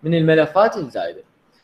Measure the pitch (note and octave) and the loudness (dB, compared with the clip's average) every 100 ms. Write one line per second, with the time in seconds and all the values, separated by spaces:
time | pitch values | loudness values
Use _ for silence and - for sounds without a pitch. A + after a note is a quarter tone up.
0 | D#3 E3 D#3+ D#3+ D3+ F#3 A3 A3 C#3+ A2 | -2 0 2 2 2 2 0 0 -10 -8
1 | E2+ F2 - _ _ _ | -10 -10 -20 _ _ _